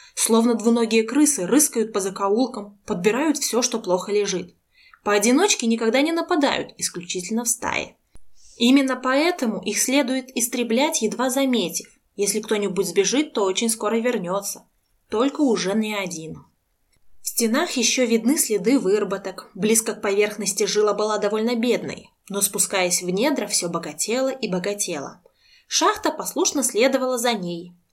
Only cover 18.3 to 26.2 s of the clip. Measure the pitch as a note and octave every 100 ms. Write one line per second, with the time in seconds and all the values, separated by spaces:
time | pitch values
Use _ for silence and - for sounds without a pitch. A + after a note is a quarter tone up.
18.3 | D#4 - G3+ G3 C4+ F#3 G#3 F#3+ F#3+ F#3+
19.3 | F#3 - F#3+ G#3+ A3 A3 G#3+ G#3 G3+ G#3
20.3 | G#3+ F#3 - G3 G#3 G#3+ G#3 G#3+ G#3 G3+
21.3 | G#3+ A3+ A#3+ A#3+ F#3+ D3+ - - _ -
22.3 | G3 G3 G3+ - G3 F3+ F3 F3+ F#3+ C#4+
23.3 | B3+ G#3 - F3 E3+ D#3+ D3 - B3 C4
24.3 | C4 G#3 F3+ G3 G3+ - D3+ C3+ - _
25.3 | _ _ _ - - E4+ - - -